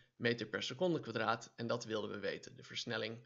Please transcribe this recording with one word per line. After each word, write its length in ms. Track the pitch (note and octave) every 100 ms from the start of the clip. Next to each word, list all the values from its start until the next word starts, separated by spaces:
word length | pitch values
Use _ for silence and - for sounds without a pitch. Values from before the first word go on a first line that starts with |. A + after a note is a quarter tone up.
| - -
meter 300 | A#2+ A#2+ -
per 160 | G2
seconde 380 | - B2 F3+ D#3
kwadraat. 520 | - A2+ A2 A#2 - -
En 100 | A#2
dat 180 | A#2+
wilden 260 | A2 G#2+ G#2
we 80 | G2+
weten, 380 | G2 D2 - -
de 80 |
versnelling 540 | - A#2 - A2+ A2 A#2